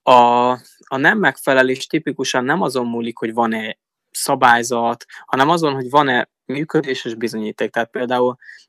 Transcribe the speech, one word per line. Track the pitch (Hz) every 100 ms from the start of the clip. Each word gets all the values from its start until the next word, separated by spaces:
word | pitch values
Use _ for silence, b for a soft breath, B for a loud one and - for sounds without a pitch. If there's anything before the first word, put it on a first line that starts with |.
A, | - 123 120 120 123 123 b b
a | - 135
nem | 156 143
megfelelés | 151 - - 131 127 127 -
tipikusan | 117 143 127 127 131
nem | 127 175
azon | 156 127 120
múlik, | 117 117 -
hogy | 113
van-e | 113 113 113 107 - _ _ _
szabályzat, | - - 139 127 117 117 117 117 117 - B
hanem | B 131 143
azon, | 170 151
hogy | 135 123
van-e | 143 139 123 - _
működéses | - 139 156 156 139 131 120
bizonyíték. | 113 113 110 107 - 113
Tehát | 117 117
például, | - 123 123 123 127 B B